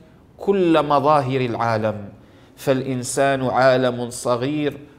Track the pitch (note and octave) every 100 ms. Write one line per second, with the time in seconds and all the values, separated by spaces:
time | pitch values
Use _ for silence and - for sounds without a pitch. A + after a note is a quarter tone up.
0 | - _ _ - - G3 E3+ D#3 D3 C#3+
1 | C#3 D3+ B2+ C3 B2+ A2 A#2 A2 A2 G2+
2 | G2+ - - - - - D3 C3 C3 B2+
3 | A#2+ C#3+ C#3 C3+ B2+ A2+ C3 B2+ B2+ A#2+
4 | A#2+ - A#2+ A#2+ C3 D3+ D3 - -